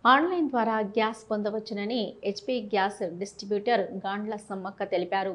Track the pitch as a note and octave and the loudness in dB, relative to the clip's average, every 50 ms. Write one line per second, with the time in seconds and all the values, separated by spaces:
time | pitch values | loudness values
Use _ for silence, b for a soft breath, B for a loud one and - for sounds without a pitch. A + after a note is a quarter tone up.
0 | - A#3+ B3+ C#4 D#4+ F4+ F#4 F4 D#4+ C4+ C4 A#3+ A3 A3+ A3 A3 G#3+ G3 G3+ A3+ | 8 8 8 8 6 2 2 0 0 2 2 2 2 2 2 0 0 0 2 2
1 | G#3+ A3 A3+ - - - A3 G#3 G#3 G#3+ G#3 A3 G#3+ - A3 G3+ G3+ G#3+ B3 A#3+ | 2 2 0 -6 -4 -4 -2 -2 0 -2 -2 -4 -6 -4 -6 -4 -2 -2 0 0
2 | G#3 - - - - G3 G3 - - - B3+ B3 G#3+ G#3 G#3+ G3+ F#3+ G3+ G#3 - | -2 -2 -6 -4 -4 -4 -4 -4 -4 -2 -2 -2 -2 0 2 2 2 2 0 -4
3 | G#3 E3+ E3+ F3 G3 G3 - - - G3 G#3 G3+ G3+ A#3+ A#3+ G#3 F#3 E3 F#3 F#3+ | -6 -6 -4 -6 -8 -8 -10 -14 -4 -2 -2 0 2 2 2 2 2 -2 -6 -8
4 | F3+ G3 G3 G3+ G#3 G#3+ A3 G#3 G#3 - G3+ F#3+ F#3 G3 F#3+ - G3+ G3 F#3+ F3 | -6 -4 -4 -4 -4 -6 -6 -8 -8 -8 -8 -8 -8 -8 -6 -6 -4 -2 0 -2
5 | F3+ F3+ G3 G3 F#3+ G3 | 0 0 -2 -2 0 -2